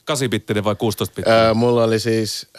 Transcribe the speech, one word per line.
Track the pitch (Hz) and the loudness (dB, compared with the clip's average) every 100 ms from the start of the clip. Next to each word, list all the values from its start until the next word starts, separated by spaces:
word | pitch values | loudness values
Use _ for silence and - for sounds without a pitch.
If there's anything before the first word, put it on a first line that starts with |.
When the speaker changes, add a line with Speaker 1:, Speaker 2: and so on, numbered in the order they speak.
| - | -8
Speaker 1:
Kasi | 147 131 | -4 -2
bittinen | 110 - 104 | -4 -4 -4
vai | 101 101 | -2 -2
kuusitoista | 117 - 101 - | -2 -2 -6 -4
bittinen? | 92 113 | 2 4
Speaker 2:
Öö, | 113 | 4
mulla | 113 120 120 | 2 2 2
oli | 113 113 | 2 0
siis, | 117 113 107 - - | 0 -2 -2 -6 -12